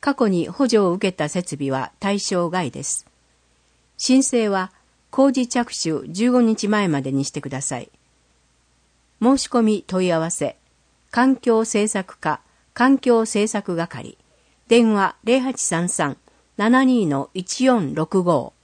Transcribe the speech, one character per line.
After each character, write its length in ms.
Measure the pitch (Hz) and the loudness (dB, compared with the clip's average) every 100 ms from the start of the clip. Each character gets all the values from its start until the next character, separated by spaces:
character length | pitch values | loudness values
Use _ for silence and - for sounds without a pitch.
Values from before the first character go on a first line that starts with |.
過 140 | - | -4
去 140 | 277 226 | 0 0
に 200 | 180 165 | 0 -2
補 160 | 180 | -2
助 140 | 269 226 | 0 2
を 140 | 190 | 2
受 200 | 180 196 | 0 -4
け 40 | 180 | -2
た 120 | 151 | -4
設 280 | 185 180 143 | -4 -6 -6
備 140 | 139 | -4
は 220 | 131 131 _ | -4 -6 _
対 180 | 202 202 | -4 -4
象 320 | - 185 175 | -2 -2 -2
外 200 | 180 170 | -4 -6
で 120 | 139 | -8
す。 240 | 139 - - _ _ _ _ _ _ _ _ _ | -8 -8 -10 _ _ _ _ _ _ _ _ _
申 260 | - 262 | 2 2
請 260 | 262 247 214 | 4 0 0
は、 240 | 196 185 _ _ _ _ | -2 -4 _ _ _ _
工 220 | - 277 | 2 2
事 140 | 262 247 | 2 -2
着 240 | 240 233 | -2 -4
手 360 | - 165 156 - | -4 -4 -4 -6
十 220 | 170 240 | -2 2
五 100 | 247 | 4
日 280 | 226 220 202 | 2 2 0
前 200 | 208 196 | 0 0
ま 140 | 143 | 0
で 100 | 135 | -2
に 120 | 135 | -2
し 60 | 135 | -4
て 100 | - | -6
く 80 | 139 | -10
だ 120 | 131 | -8
さ 180 | - 127 | -8 -10
い。 100 | 117 _ _ _ _ _ _ _ _ _ _ _ _ _ | -12 _ _ _ _ _ _ _ _ _ _ _ _ _
申 180 | 233 269 | 0 2
し 100 | - | 0
込 140 | 247 | 0
み、 220 | 220 214 - | 2 0 -2
問 200 | 185 185 | -2 0
い 40 | |
合 100 | 165 | 0
わ 100 | 165 | -2
せ、 260 | - 143 - _ _ _ _ _ | -4 -6 -8 _ _ _ _ _
環 260 | - 262 254 | 2 2 2
境 240 | - 226 | 2 0
政 300 | 226 214 214 | 2 0 -2
策 260 | 202 185 - | -2 -8 -6
課、 220 | 160 151 _ _ _ | -4 -4 _ _ _
環 260 | - 247 269 | 0 2 4
境 220 | 254 233 | 4 2
政 300 | 226 208 214 | 2 -2 -2
策 260 | 208 196 170 | -2 -4 -6
係、 400 | 170 127 113 - _ _ _ _ _ | -6 -8 -16 -20 _ _ _ _ _
電 260 | 226 226 | 4 6
話 220 | 208 190 - | 4 2 -2
零 160 | - 262 | 0 0
八 220 | 262 247 | 0 -4
三 260 | - 170 175 | -4 -2 -2
三 280 | - 151 - _ _ _ - | -2 -4 -4 _ _ _ -2
七 280 | 214 254 | 2 4
二 220 | 262 247 180 | 4 4 2
の 220 | 139 139 | 0 -4
一 300 | 185 185 - | -10 -10 0
四 300 | 254 247 147 | 2 2 0
六 280 | 151 156 190 | -2 0 0
五。 300 | 180 151 - _ | 2 0 -2 _